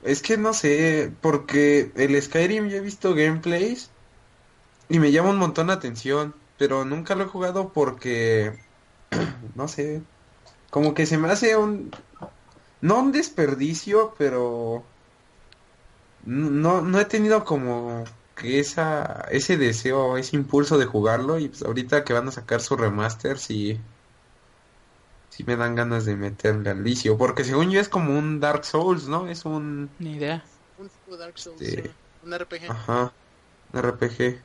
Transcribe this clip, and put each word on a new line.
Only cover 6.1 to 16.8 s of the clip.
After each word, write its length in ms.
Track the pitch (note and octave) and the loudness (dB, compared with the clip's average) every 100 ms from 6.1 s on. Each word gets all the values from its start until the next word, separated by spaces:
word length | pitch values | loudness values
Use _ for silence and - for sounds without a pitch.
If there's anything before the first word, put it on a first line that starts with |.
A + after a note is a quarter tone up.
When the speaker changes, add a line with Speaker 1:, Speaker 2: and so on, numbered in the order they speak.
| C#3+ D3+ D3 _ _ | -2 -2 -8 _ _
Speaker 1:
pero 280 | C#3 C3+ C3+ | 0 0 -2
nunca 300 | D3 D#3+ F#3+ | -6 -4 -4
lo 80 | |
he 40 | F#3+ | -4
jugado 460 | F#3 F3+ F#3 F#3+ | -4 -4 -2 -4
porque, 800 | - C#3+ - B2+ A#2+ A2+ A2 G#2 G#2+ - _ _ _ - | 0 0 -2 -4 -2 2 2 0 -6 -18 _ _ _ -8
<clears throat> 460 | - E3 B2+ A2+ A2+ | -4 -4 -6 -14 -10
no 120 | C#3+ | -8
sé, 340 | D3+ D3 D3+ D#3 _ _ _ - _ _ | -6 -6 -6 -10 _ _ _ -20 _ _
como 240 | C#3+ D3+ | 0 2
que 120 | D3+ D#3 | 2 2
se 120 | D#3 | 2
me 120 | D#3+ | 2
hace 280 | G#3 A#3 A3 | 2 4 4
un, 340 | G#3+ G#3 - - - - - - _ - _ _ | 2 -2 -8 -16 -20 -20 -20 -20 _ -20 _ _
no 200 | D#3 A3 | 2 4
un 120 | C4 | 4
desperdicio, 1040 | C#4 - - D3+ C3 C#3+ D#3+ - G#3 G#3+ - | 0 -2 0 0 2 -2 -4 2 2 2 0
pero 680 | C#3+ B2+ B2 A#2 A#2 A#2 A#2+ _ _ _ _ _ - - _ _ _ _ _ _ - | 0 0 -2 -2 -4 -6 -8 _ _ _ _ _ -20 -20 _ _ _ _ _ _ -8
n-, 240 | B2+ D#3 | -4 0
no, 300 | C#3+ D#3+ F#3 | 2 2 2